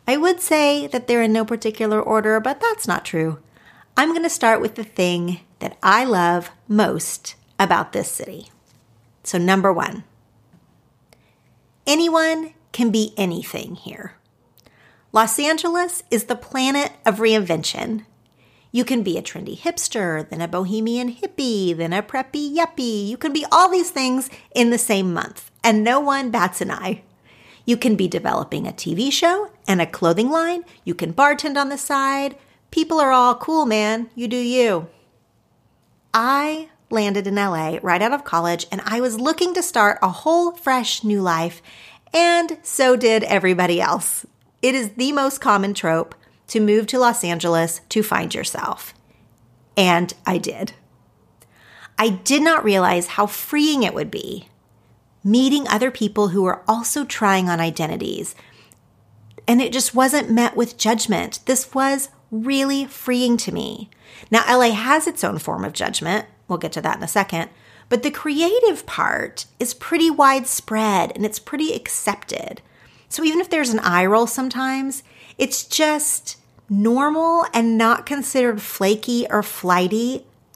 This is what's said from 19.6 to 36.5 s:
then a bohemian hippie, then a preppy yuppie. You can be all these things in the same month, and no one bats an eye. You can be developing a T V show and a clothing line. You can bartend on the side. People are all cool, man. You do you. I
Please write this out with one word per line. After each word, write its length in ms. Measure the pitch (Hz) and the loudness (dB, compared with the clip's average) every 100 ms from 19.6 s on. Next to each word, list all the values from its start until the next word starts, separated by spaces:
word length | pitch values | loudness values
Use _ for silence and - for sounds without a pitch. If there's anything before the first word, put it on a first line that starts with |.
| 339 339 - 233 180 156 156 | -6 -4 -4 -4 -4 -4 -6
then 120 | 160 | -8
a 80 | 170 | -6
bohemian 640 | 180 185 220 226 240 247 | -4 -2 -2 -2 -2 -4
hippie, 640 | 240 381 - 262 214 185 165 | -6 -8 -4 -2 0 0 -2
then 160 | 165 | -2
a 100 | 185 | -4
preppy 500 | 214 262 262 294 294 | -4 -6 -6 -6 -4
yuppie. 540 | 302 330 - 247 214 202 | -2 -2 -2 -4 -4 -4
You 100 | 240 | -6
can 160 | 320 | -4
be 140 | 294 - | -4 2
all 160 | 330 370 | 6 6
these 220 | 359 349 | 4 0
things 400 | 277 262 254 - - - | -2 -2 -2 -4 -12 -6
in 160 | 247 233 | 2 2
the 80 | 233 | 2
same 340 | - 196 185 | 0 0 0
month, 380 | 170 - - - _ | -2 -6 -10 -20 _
and 220 | 233 214 | 2 4
no 160 | 220 269 | 4 2
one 300 | 285 277 254 | 2 0 0
bats 300 | 220 185 - | 0 0 -2
an 100 | 202 | -6
eye. 320 | - 185 - - _ _ - - - | -6 -6 -8 -10 _ _ -20 -20 -8
You 120 | - 233 | -2 0
can 180 | 247 | 2
be 140 | 208 180 | 2 0
developing 580 | 175 - - - 147 - | -2 -2 -2 -2 -6 -8
a 60 | |
T 220 | - 175 | -8 -6
V 160 | 165 269 | -4 -2
show 400 | 269 339 370 415 _ - | 2 2 0 -4 _ -2
and 120 | 190 | 0
a 60 | 165 | 0
clothing 440 | - 170 170 247 | 0 0 2 2
line. 340 | 320 330 349 339 - | 0 0 -4 -8 -14
You 120 | - | -8
can 180 | 170 165 | -6 -4
bartend 480 | 165 285 294 302 277 | 2 4 2 -2 -2
on 80 | 277 | -2
the 100 | 277 | -4
side. 580 | - 277 269 277 277 277 _ _ - | -4 -2 0 -2 -4 -8 _ _ -6
People 260 | - 311 320 | -2 0 2
are 140 | 269 | 4
all 240 | 262 247 240 | 6 4 2
cool, 300 | - 320 262 | 0 0 2
man. 440 | 214 214 226 226 - | 2 0 -2 -6 -8
You 100 | 240 | -4
do 120 | 247 | -2
you. 500 | 240 254 233 175 165 _ _ _ _ _ _ _ _ _ _ _ _ | 0 2 4 2 -4 _ _ _ _ _ _ _ _ _ _ _ _
I 560 | 226 240 277 302 | -2 2 0 0